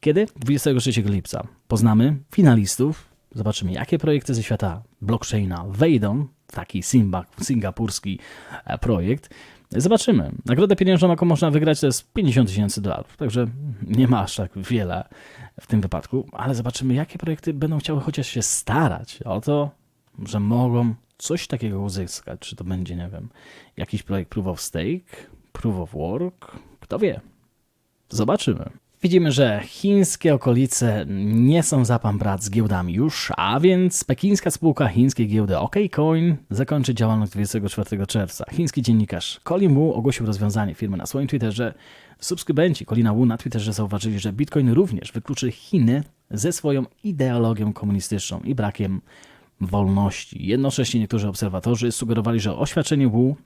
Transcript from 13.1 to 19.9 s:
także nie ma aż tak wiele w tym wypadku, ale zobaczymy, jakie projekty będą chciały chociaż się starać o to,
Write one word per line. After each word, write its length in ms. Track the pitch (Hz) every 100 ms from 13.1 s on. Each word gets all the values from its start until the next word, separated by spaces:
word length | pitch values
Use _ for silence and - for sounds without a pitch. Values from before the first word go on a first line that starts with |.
| -
także 300 | 139 113 117 123 147 107 104
nie 220 | 110 127
ma 120 | 123
aż 160 | 95 -
tak 140 | 92 -
wiele 480 | 95 120 95 87 - - - - 127 -
w 60 | -
tym 140 | 110
wypadku, 460 | 95 85 - 131 -
ale 220 | - 120
zobaczymy, 400 | 123 120 120 131
jakie 240 | 127 160 -
projekty 360 | 160 156 -
będą 240 | 147 156 160
chciały 220 | - 151
chociaż 260 | 135 151 135
się 160 | -
starać 800 | 110 - - 113 143 87 113 -
o 180 | 120 98
to, 300 | 113 147 143 - _